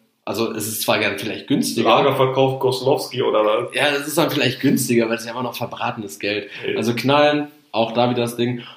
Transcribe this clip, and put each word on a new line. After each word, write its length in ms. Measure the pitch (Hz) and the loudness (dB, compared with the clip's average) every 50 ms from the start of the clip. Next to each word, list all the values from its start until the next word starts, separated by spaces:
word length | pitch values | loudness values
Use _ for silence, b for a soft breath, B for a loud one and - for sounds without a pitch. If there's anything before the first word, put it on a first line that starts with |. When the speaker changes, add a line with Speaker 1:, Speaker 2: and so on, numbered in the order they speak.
| _ _ _ _ _ | _ _ _ _ _
Speaker 1:
also 280 | - 101 104 113 110 | -6 -4 -2 -2 -2
es 160 | 110 110 104 107 | -2 -4 -6 -6
ist 140 | 107 - | -6 -4
zwar 180 | - - 113 107 | -2 0 0 0
gern 180 | 107 101 98 - | 0 -2 -2 -4
vielleicht 280 | - 107 95 - - - | -6 -8 -8 -8 -4 -2
günstiger. 420 | 139 123 113 - - 117 113 110 | 0 0 0 0 0 0 2 4
Speaker 2:
Lagerverkauf 680 | 113 135 139 139 127 131 131 131 - 135 135 131 131 - | 4 4 4 4 4 2 2 2 2 2 2 2 2 0
Goslowski 640 | - 127 117 - 127 127 147 - - - - 123 | 0 0 0 0 0 0 0 0 -2 -4 -4 -2
oder 220 | 120 113 110 107 107 | -2 2 2 2 2
was? 300 | 104 107 117 123 120 - | 2 2 0 -2 -4 -2
Speaker 1:
Ja, 160 | 127 135 147 | 0 0 2
das 160 | 143 143 143 151 | 0 0 -2 -2
ist 100 | 147 160 | 0 0
dann 120 | 156 139 | 0 2
vielleicht 300 | - 139 127 127 123 - | 2 0 0 0 0 0
günstiger, 480 | - 139 - - 127 - 123 117 117 110 | 2 2 2 2 2 2 4 4 4 2
weil 80 | 113 113 | 0 -4
es 80 | 113 | -4
ja 60 | 117 | -6
immer 120 | 113 123 123 | -6 -6 -6
noch 120 | 120 113 | -6 -6
verbratenes 640 | - 123 113 - - 110 117 120 120 107 98 - - | -6 -8 -8 -6 -6 -4 -4 -4 -6 -8 -10 -10 -6
Geld. 300 | - 101 104 104 - B B B B 98 | -4 -4 -2 -4 -4 B B B B -4
Speaker 2:
Ja. 100 | - - | -2 0
Speaker 1:
Also 160 | 110 113 117 | 0 0 0
knallen, 520 | 120 - 131 143 147 147 147 147 147 147 - - - _ _ | 0 2 2 4 6 6 4 4 2 -2 -4 -10 -18 _ _
auch 200 | - 107 117 117 | -2 0 0 0
da 180 | - 120 120 123 | 2 2 2 2
wieder 120 | 123 120 | 2 0
das 160 | 120 117 - - | 0 -2 -2 -2
Ding. 260 | 120 120 123 120 120 B B | -2 -2 -2 -4 -8 B B